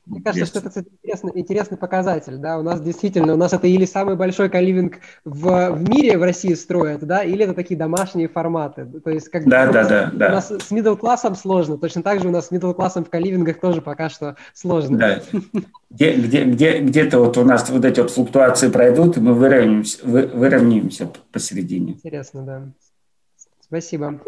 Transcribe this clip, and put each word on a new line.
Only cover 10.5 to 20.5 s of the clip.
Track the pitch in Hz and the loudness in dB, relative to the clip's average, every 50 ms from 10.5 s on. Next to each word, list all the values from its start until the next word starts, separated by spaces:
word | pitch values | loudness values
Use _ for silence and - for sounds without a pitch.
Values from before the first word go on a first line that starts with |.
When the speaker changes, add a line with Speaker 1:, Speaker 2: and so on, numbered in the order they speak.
| 214 190 - - | -8 -10 -8 -6
Speaker 1:
middle | 202 226 208 220 208 | -4 -2 0 0 0
классом | 202 - 233 247 233 - 220 190 | 0 0 -2 -2 0 -2 -4 -6
сложно, | - - 190 190 185 165 147 151 | -4 -4 -2 0 0 0 -2 -4
точно | 147 170 160 - 175 170 | -6 -6 -6 -6 -4 -4
так | 196 208 196 | -2 -2 -2
же | 190 180 | 0 -2
у | |
нас | 175 175 165 | -2 -2 -4
с | - 180 | -4 -6
middle | 180 180 180 175 | -4 -4 -4 -4
классом | 180 185 185 185 175 165 | -2 -4 -4 -4 -6 -6
в | - | -4
коливингах | - 165 175 196 190 180 165 160 160 - | -4 -4 -2 -2 -2 0 0 -2 -2 -2
тоже | - 185 175 160 | -2 -2 -2 -2
пока | - 147 143 - 160 156 | -4 -8 -8 -8 -8 -8
что | - - 151 147 147 - - - _ | -8 -10 -12 -12 -12 -14 -20 -20 _
сложно. | - - 180 170 165 147 135 139 | -10 -4 -2 -2 -2 0 0 0
Speaker 2:
Да. | 110 113 104 95 - - - - 196 - - - 202 185 - - - _ _ | 0 2 0 0 -2 -6 -8 -8 -8 -6 -6 -8 -8 -8 -10 -14 -20 _ _
Где, | - 117 147 160 - | -2 0 0 2 2
где, | 262 117 117 127 143 - | 2 0 2 0 2 2
где, | 127 120 117 151 160 - - | 2 2 4 4 2 2 2
где-то | 147 131 127 156 143 - 135 123 | 0 2 2 2 2 4 4 4
вот | 120 - - | 4 4 4
у | 123 123 | 4 4
нас | 131 127 113 - - | 4 4 4 2 0
вот | 127 131 120 | 0 2 2
эти | 127 113 123 | 2 4 2
вот | 113 - | 0 0
флуктуации | - 131 123 - - 135 131 123 123 - - 120 | 0 -2 -2 2 4 4 6 6 4 4 2 2
пройдут, | 107 127 123 123 - - 170 170 170 | 4 4 6 6 6 6 4 4 4
и | - | 4
мы | 110 123 120 | 4 4 4
выровняемся, | 117 131 135 139 127 110 107 110 107 107 - - - - | 6 6 6 6 6 4 4 4 2 0 -2 -6 -6 -2
вы-, | 127 117 127 131 | 0 2 2 2
выровняемся | - 127 120 127 139 | 0 0 0 2 4